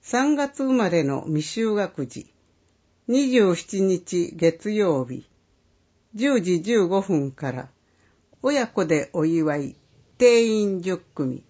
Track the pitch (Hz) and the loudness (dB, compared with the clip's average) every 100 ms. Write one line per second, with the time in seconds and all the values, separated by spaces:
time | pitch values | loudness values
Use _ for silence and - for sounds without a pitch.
0 | - 240 277 294 285 - 269 254 196 170 | -4 -2 0 0 -2 -4 0 2 2 2
1 | 139 139 - 151 151 - 226 208 190 - | 0 -4 -2 -4 -4 -4 -2 -2 -4 -6
2 | 123 - - _ _ _ _ _ _ _ | -10 -10 -18 _ _ _ _ _ _ _
3 | - 254 277 247 196 170 - 196 190 180 | -2 0 2 4 4 2 -4 0 0 0
4 | - 180 170 165 165 165 202 214 196 143 | -2 -4 -4 2 0 0 -4 0 2 0
5 | 123 123 - _ _ _ _ _ _ _ | -2 -8 -14 _ _ _ _ _ _ _
6 | _ 214 269 254 180 175 180 233 180 196 | _ -4 0 2 2 0 2 0 2 0
7 | 190 160 139 135 143 131 131 _ _ _ | 0 -2 -2 -6 -8 -8 -12 _ _ _
8 | _ _ _ _ 254 285 226 - 170 156 | _ _ _ _ -2 0 -2 -2 0 0
9 | - 175 160 165 156 147 139 - _ _ | -2 -2 0 0 0 -2 -6 -12 _ _
10 | _ _ 247 233 233 220 208 190 175 185 | _ _ 4 6 4 2 0 -2 -4 -6
11 | _ - 135 131 _ | _ -6 -4 -6 _